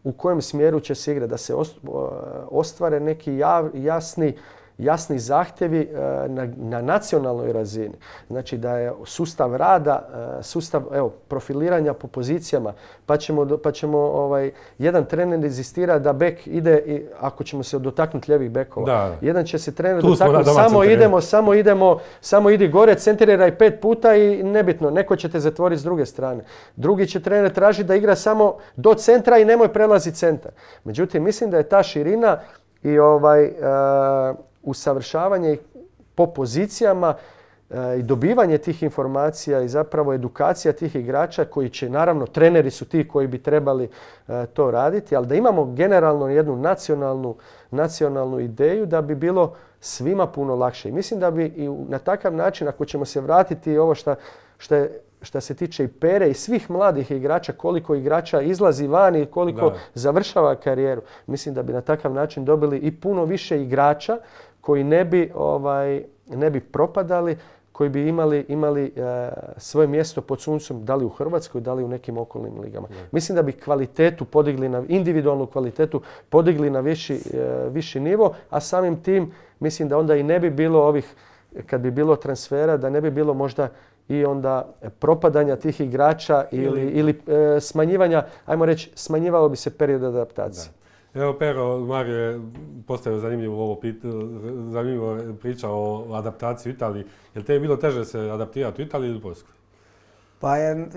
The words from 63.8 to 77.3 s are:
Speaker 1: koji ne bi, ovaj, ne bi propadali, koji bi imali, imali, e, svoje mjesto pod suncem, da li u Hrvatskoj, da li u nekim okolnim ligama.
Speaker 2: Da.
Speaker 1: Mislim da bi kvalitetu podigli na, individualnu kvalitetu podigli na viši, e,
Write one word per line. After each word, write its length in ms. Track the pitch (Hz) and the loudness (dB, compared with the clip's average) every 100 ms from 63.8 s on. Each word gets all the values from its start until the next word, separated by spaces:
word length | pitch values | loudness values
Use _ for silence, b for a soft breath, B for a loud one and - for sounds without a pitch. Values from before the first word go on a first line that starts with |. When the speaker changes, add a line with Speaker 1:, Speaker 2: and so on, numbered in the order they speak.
| 143 147 - 233 B B B B | 2 2 -2 -6 B B B B
Speaker 1:
koji 200 | - 143 | -2 0
ne 220 | 139 165 180 | 2 2 2
bi, 260 | 180 165 170 | 0 0 -2
ovaj, 680 | 147 147 143 139 143 139 - _ - | -2 -2 -2 -4 -2 -4 -8 _ -14
ne 220 | 131 151 | -4 -2
bi 100 | 139 | -2
propadali, 760 | - - 170 196 175 180 170 165 B B B | -6 -2 -2 -2 -2 -2 -2 -6 B B B
koji 180 | - 147 | -4 -2
bi 180 | 139 147 | -2 -2
imali, 380 | 165 156 147 139 | 0 0 0 -2
imali, 380 | 147 151 143 139 - | -4 -2 -2 -4 -6
e, 340 | 123 123 123 - - - | -8 -6 -8 -10 -16 -18
svoje 300 | - 147 151 | -8 0 2
mjesto 340 | 147 156 - | 2 -2 -6
pod 200 | - 131 | -8 -8
suncem, 440 | - 151 151 123 110 | -4 -6 -6 -12 -4
da 100 | 135 | -2
li 100 | 120 | -2
u 40 | |
Hrvatskoj, 520 | - 147 170 165 123 | -4 -4 -4 -6 -10
da 120 | 120 | -8
li 100 | 127 | -6
u 40 | 120 | -6
nekim 300 | 123 123 117 | -8 -10 -10
okolnim 420 | 117 113 110 107 | -10 -12 -14 -12
ligama. 280 | 107 104 98 | -14 -14 -16
Speaker 2:
Da. 80 | 95 90 | -16 -6
Speaker 1:
Mislim 240 | 165 165 180 | -6 -4 -2
da 60 | |
bi 80 | 147 | -2
kvalitetu 720 | - - 143 131 - 165 165 127 | -4 -4 -2 -2 0 0 0 -2
podigli 440 | 151 147 131 131 | 0 0 0 -4
na, 140 | 123 127 | -6 -2
individualnu 580 | 180 170 156 143 139 127 | -2 0 0 0 -2 -4
kvalitetu 560 | 139 123 113 156 143 B B B | -4 -6 -2 -2 -2 B B B
podigli 400 | 156 170 151 147 | 2 4 2 0
na 100 | 135 | -2
viši, 360 | 135 165 - 139 | -2 -4 -6 -8
e, 40 | - | -6